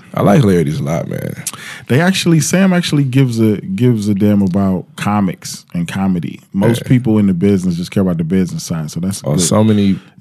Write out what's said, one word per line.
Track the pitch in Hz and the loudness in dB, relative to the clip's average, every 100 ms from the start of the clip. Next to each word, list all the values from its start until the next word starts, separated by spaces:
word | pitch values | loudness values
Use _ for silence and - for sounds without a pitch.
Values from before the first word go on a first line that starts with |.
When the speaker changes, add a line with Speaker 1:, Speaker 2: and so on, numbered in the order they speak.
| - | -10
Speaker 1:
I | - | -2
like | 156 202 | 2 4
Hilarities | 107 90 76 76 | 4 2 2 -2
a | |
lot, | 69 78 50 | -4 -4 -6
man. | 50 50 50 - - - - - | -8 -8 -10 -12 -14 -16 -18 -2
Speaker 2:
They | 123 | 2
actually, | 175 190 175 165 | 2 2 2 2
Sam | 139 180 190 | 2 2 2
actually | 180 170 147 | 2 0 0
gives | 139 131 131 113 | 2 2 2 2
a, | 110 104 | 2 0
gives | - 95 123 113 104 | -4 0 2 2 0
a | |
damn | 101 104 101 | 0 2 2
about | 98 95 98 92 - | 2 0 0 -2 -6
comics | - - 104 95 - - - - | -6 -2 0 0 -4 -12 -16 -10
and | 87 85 | -8 -6
comedy. | 98 95 90 78 - - | -4 -2 -2 -4 -10 -8
Most | 98 107 113 | -2 0 0
Speaker 1:
Yeah. | - | 2
Speaker 2:
people | 131 113 107 | 0 2 2
in | 101 | 2
the | |
business | 90 101 98 90 85 | 2 2 2 0 -4
just | 87 | -4
care | - | -2
about | 95 82 | 0 -2
the | |
business | 80 95 87 82 | 0 0 0 -4
side, | - 82 78 | -8 -6 -6
so | 82 | -6
that's | 92 98 | -6 -6
a | - | -2
Speaker 1:
Oh, | |
Speaker 2:
good, | 76 | -2
Speaker 1:
so | 87 101 | 0 2
many | 110 104 101 95 - _ | 2 2 2 0 -6 _